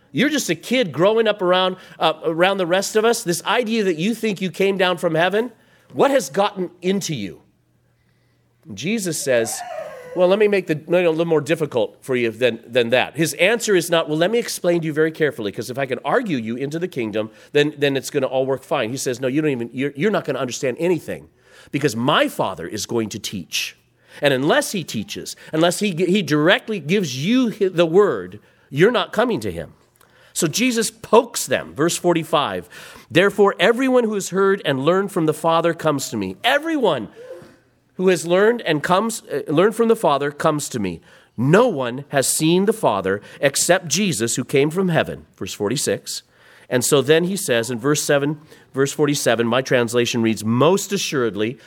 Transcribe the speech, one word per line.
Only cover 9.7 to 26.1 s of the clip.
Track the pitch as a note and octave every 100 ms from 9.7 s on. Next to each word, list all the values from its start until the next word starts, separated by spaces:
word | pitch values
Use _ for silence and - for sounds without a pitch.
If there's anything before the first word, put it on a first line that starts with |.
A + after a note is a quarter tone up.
| - - - - F3
"Well, | F3+
let | G3+
me | G#3
make | G3+ E3+
the, |
you | D#3 D#3+
know, | F3 F3
a |
little | D#3+ E3+
more | D#3+
difficult | C#3+ D#3+ D3 B2 G#2 -
for | - B2+
you | A#2
than, | G#2+ B2 A2+ -
than | B2 A#2
that." | B2 F2+ -
His | D#3+ -
answer | F3+ A#3 - F#3
is | E3
not, | E3 D#3
"Well, | D#3
let | F3
me | A#3
explain | - - F3+ F3
to | D#3+
you |
very | D3 D#3+
carefully, | D#3+ D3+ - G2+
'cause | F#2+ A2+
if | B2
I | C3+
can | B2
argue | C#3+ G#3 A#3 C3+
you | A2 B2
into | C#3 D#3+
the | F#3
kingdom, | C#3+ A2 G#2 A2 - -
then, | C#3+ D3 C#3+
then | C#3+ C3+
it's | B2
gonna | C#3 C3
all | C3 C3+
work | C3
fine." | - D3+ A2+
He | C3
says, | C#3 A#2+
"No, | C3
you | C#3+
don't | D#3
even, | B2+ A#2+
you're, | - C#3 C3+
you're | G3
not | F#3 D3+
gonna | C3
understand | C3 A#2 C#3 A2
anything, | E3+ E3 - E2 D2 _ _ - -
because | D3 C#3 A2
my | B2+ F#3 C#4+
Father | - A#2 F#2 E2+
is | G2+ -
going | A#2 A2
to | G#2
teach. | - G2+ D#2+ - - - _ _ _ -
And | C#3+
unless | B2+ C#3+ C4 -
he | G3
teaches, | D3 A2+ G2 F#2 D#2+ - -
unless | D#3 E3+ E3
he, | G#3
he | D#3+ E3+